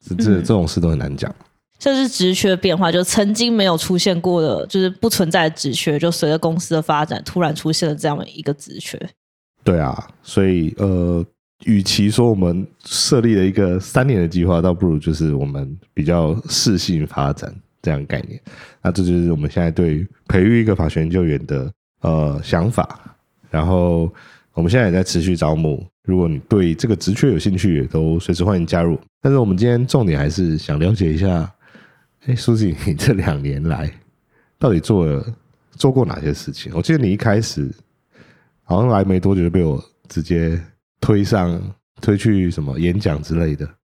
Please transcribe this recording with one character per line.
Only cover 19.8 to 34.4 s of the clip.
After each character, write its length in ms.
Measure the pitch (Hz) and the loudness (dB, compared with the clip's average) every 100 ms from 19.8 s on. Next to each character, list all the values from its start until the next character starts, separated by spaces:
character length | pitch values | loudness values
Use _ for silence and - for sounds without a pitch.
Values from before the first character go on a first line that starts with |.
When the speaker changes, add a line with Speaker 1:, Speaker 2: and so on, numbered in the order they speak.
| 85 | 0
Speaker 1:
于 140 | 76 95 _ _ | 0 -4 _ _
培 140 | 95 | 2
育 200 | 98 117 | 4 4
一 40 | |
个 100 | 110 | 2
法 140 | 98 80 | 0 0
学 100 | 80 | 0
研 100 | 80 | -2
究 140 | 92 | 0
员 160 | 85 69 - | 0 -2 -4
的， 260 | 69 67 - _ _ | -6 -6 -12 _ _
呃， 400 | 82 80 76 71 | -2 0 0 -2
想 260 | - 87 95 | -2 0 0
法。 480 | - 82 - - - _ _ _ | -2 -4 -8 -20 -20 _ _ _
然 140 | 80 | -2
后 460 | 82 92 87 85 82 - - - _ | 2 2 2 2 0 -6 -20 -20 _
我 80 | - | -2
们 80 | 85 | 2
现 120 | 127 | 2
在 60 | 107 | 4
也 60 | |
在 80 | 90 | 2
持 220 | 92 87 | 0 0
续 140 | 82 87 | 0 0
招 180 | 78 | 0
募， 320 | 78 80 69 92 _ | 2 0 -2 -8 _
如 160 | - 92 | -2 0
果 80 | 85 | 0
你 120 | 73 - | -2 0
对 260 | 104 87 | 2 2
这 140 | 80 117 | 0 -2
个 80 | 95 | -2
职 180 | - | 0
缺 160 | - 143 | 2 2
有 80 | 85 | 2
兴 180 | 104 92 | 0 0
趣， 200 | 101 78 | 0 0
也 60 | |
都 340 | 65 80 80 82 | 0 0 0 0
随 160 | - | -2
时 80 | 85 | 0
欢 160 | 90 95 | 2 0
迎 80 | 82 | 0
加 160 | 87 | 0
入。 160 | 85 80 - _ | 0 -2 -6 _
但 100 | 139 | 0
是 60 | 139 | 2
我 60 | |
们 120 | 110 90 | 2 2
今 120 | 117 | 2
天 180 | 120 123 | 2 0
重 180 | 139 | 0
点 140 | 104 73 | 2 0
还 100 | 73 | 0
是 300 | 82 87 78 | 0 0 -2
想 180 | - 73 | -2 0
了 140 | 85 | 0
解 200 | 104 87 | 2 0
一 40 | 78 | 0
下， 340 | 95 87 80 _ _ - - _ _ _ - | 0 0 -4 _ _ -20 -20 _ _ _ -4
哎， 80 | 123 | -2
苏 200 | - 113 | 0 2
西， 200 | 104 78 - | 0 -2 -4
你 80 | |
这 200 | 73 - | 0 0
两 280 | 101 95 73 | 0 0 -2
年 200 | 69 69 | -4 -4
来 260 | 80 76 76 - _ _ _ _ | -2 -4 -6 -10 _ _ _ _